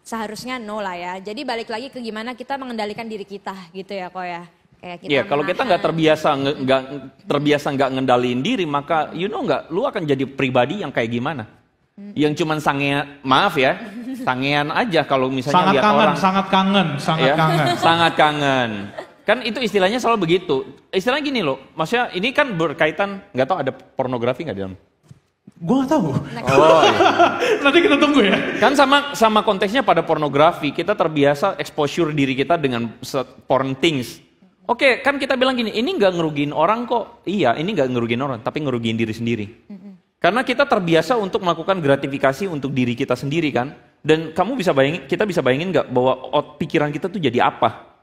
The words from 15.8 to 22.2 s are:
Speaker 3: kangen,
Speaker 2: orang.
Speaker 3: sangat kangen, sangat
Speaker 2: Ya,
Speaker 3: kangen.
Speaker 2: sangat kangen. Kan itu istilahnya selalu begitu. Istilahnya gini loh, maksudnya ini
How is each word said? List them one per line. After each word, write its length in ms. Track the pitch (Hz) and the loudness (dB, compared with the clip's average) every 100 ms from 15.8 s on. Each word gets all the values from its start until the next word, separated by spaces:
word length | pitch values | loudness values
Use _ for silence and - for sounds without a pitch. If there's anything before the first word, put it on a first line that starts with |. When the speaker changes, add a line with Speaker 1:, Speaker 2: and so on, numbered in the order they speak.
Speaker 3:
kangen, 140 | 214 147 | 4 4
Speaker 2:
orang. 140 | 151 147 | 2 2
Speaker 3:
sangat 280 | 190 190 190 | 0 0 2
kangen, 400 | 190 196 196 165 139 | 2 4 2 0 -2
sangat 280 | 160 160 | -2 2
Speaker 2:
Ya, 100 | 131 151 | 2 2
Speaker 3:
kangen. 280 | 160 156 139 - | 2 2 0 2
Speaker 2:
sangat 360 | 165 165 165 | 2 4 2
kangen. 580 | - 151 147 143 131 117 104 101 - - _ | 4 2 4 0 2 0 -4 -10 -14 -18 _
Kan 160 | - 233 | 0 0
itu 180 | 233 226 | 0 -4
istilahnya 400 | 226 202 185 247 | -2 2 2 2
selalu 260 | 240 226 | 0 0
begitu. 380 | 165 180 180 135 - - _ | 2 0 2 -2 -4 -18 _
Istilahnya 320 | 190 190 285 | -2 0 -2
gini 200 | 294 254 | -2 -2
loh, 180 | 156 131 - | -2 -4 -10
maksudnya 380 | - 160 240 240 | -6 -2 0 -2
ini 200 | 180 | -2